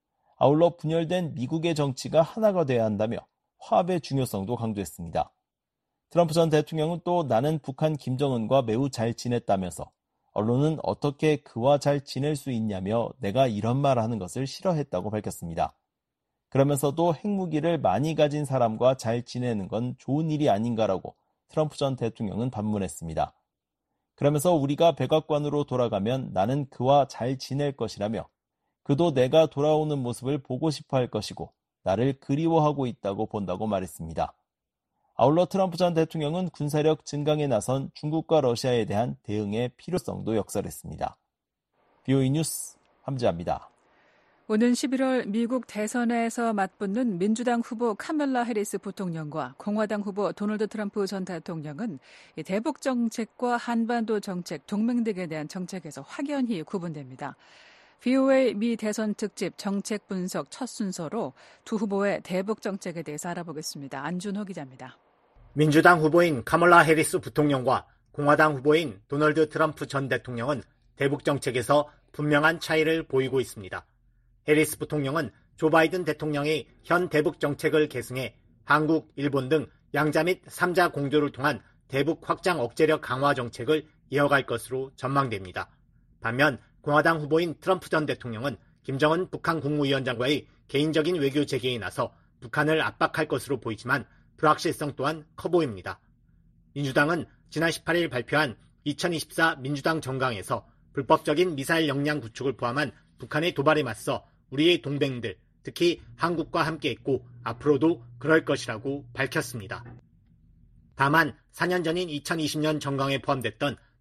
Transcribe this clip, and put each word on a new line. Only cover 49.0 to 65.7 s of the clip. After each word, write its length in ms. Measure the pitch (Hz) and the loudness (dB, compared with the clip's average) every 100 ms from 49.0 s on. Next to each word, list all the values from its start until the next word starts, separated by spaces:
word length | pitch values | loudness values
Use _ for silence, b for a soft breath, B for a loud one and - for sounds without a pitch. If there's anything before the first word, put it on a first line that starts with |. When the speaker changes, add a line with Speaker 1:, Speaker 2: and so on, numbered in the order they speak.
| 185 160 151 151 127 - | -6 -4 -6 -6 -6 -8
Speaker 2:
공화당 440 | - 208 214 214 | -4 0 0 -2
후보 300 | 208 196 190 | -4 -2 -2
도널드 360 | - 208 214 214 | -2 -4 -2 -2
트럼프 380 | 214 202 214 190 | -4 -4 -2 -2
전 200 | 196 185 | -4 -6
대통령은 760 | 170 - 165 151 143 233 139 B B B - | -8 -8 -8 -8 -8 -8 -8 B B B -12
이 60 | |
대북 360 | - 190 269 277 | -4 -2 -2 -2
정책과 760 | 277 254 233 - 220 - 247 240 | -2 0 0 -2 -6 -4 -2 -2
한반도 640 | 240 233 226 240 226 214 | 0 0 0 0 0 -2
정책, 440 | 202 180 175 156 - | -2 -6 -6 -10 -4
동맹 380 | 208 226 240 | -2 0 2
등에 240 | 226 185 175 | 0 -2 -6
대한 220 | 156 151 | -6 -6
정책에서 520 | 190 180 190 151 143 139 | -8 -8 -8 -10 -12 -12
확연히 560 | - 285 285 240 190 | -8 -4 -2 -2 -2
구분됩니다. 720 | 156 196 170 151 131 131 120 - b b b b b b | -4 -6 -6 -8 -12 -10 -10 -12 b b b b b b
비오에이 540 | 240 269 269 269 254 | 2 4 6 4 4
미 240 | 202 233 226 | 2 -2 -2
대선 380 | 214 208 214 202 | -2 -2 -4 -2
특집 420 | 208 - 180 - | -6 -4 -6 -6
정책 500 | 202 196 - 208 - | -4 -4 -4 -8 -6
분석 420 | 190 180 175 139 | -6 -4 -6 -8
첫 200 | - 247 | -10 -10
순서로 640 | - 202 180 160 214 151 B B B - | -6 -6 -6 -6 -6 -6 B B B -8
두 100 | 214 | -4
후보의 460 | 208 196 202 175 | -2 0 0 -2
대북 380 | - 180 196 214 | -2 -4 -2 -4
정책에 400 | 220 190 - 170 | -6 -6 -6 -8
대해서 260 | 151 151 180 | -8 -8 -8
알아보겠습니다. 760 | 175 170 147 - 151 139 135 147 | -8 -8 -10 -10 -12 -10 -8 -6
안준호 400 | 180 202 196 202 | -6 -6 -6 -8
기자입니다. 520 | 170 139 131 127 - _ _ _ - - | -10 -12 -14 -18 -20 _ _ _ -20 -6
Speaker 3:
민주당 480 | 143 151 | 2 4